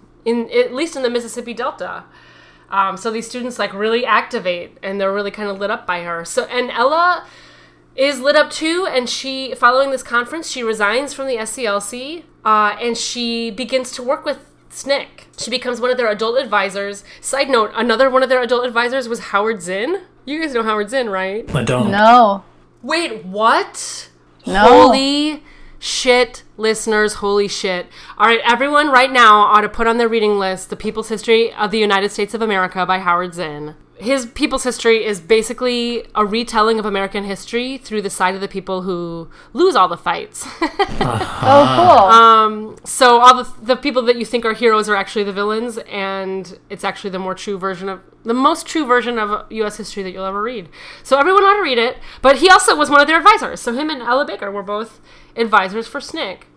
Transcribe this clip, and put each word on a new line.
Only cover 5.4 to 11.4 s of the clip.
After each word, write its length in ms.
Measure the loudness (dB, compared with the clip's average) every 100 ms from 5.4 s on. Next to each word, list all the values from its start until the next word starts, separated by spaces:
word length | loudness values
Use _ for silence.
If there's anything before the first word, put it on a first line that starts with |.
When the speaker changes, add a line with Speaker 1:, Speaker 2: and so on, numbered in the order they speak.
| -8
Speaker 1:
lit 160 | -6 -6
up 160 | -6 -6
by 160 | -6
her. 240 | -6 -8 -6
So, 200 | -6 -4
and 260 | -4 -4
Ella 560 | -2 0 2 0 0 -6 -20 -20 -20 _ _ _ -2
is 240 | -2 0
lit 140 | 2 2
up 140 | 2
too, 380 | -2 -4 -2 -2
and 180 | -4 -4
she, 440 | -6 -8 -8 -10 0
following 360 | 2 2 0
this 100 | -4
conference, 460 | -4 -4 -4 -8 -8
she 140 | -6
resigns 500 | -4 -2 0 0 -4
from 140 | -6 -6
the 100 |
S 140 | -6